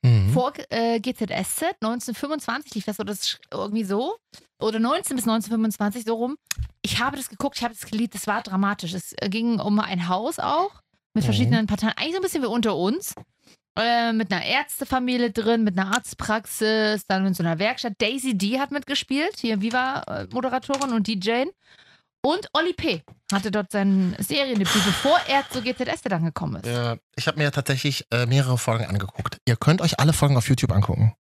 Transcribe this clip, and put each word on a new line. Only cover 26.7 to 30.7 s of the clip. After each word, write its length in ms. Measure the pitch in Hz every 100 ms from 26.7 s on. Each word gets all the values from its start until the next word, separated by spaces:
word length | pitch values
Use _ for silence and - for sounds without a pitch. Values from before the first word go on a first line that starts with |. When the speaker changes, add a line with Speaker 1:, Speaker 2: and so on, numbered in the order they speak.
| 120 120 120 _ -
Speaker 1:
ich 120 | 139
hab 80 | 151
mir 160 | 147
tatsächlich, 540 | 143 135 135 147 131 -
äh, 140 | 117 123
mehrere 300 | 135 131 123
Folgen 280 | - 113 113
angeguckt. 520 | 101 101 - - - -
Ihr 100 | 117
könnt 240 | - 175
euch 180 | 165 -
alle 140 | 143
Folgen 240 | 156 143 131
auf 100 | -
YouTube 240 | 127 -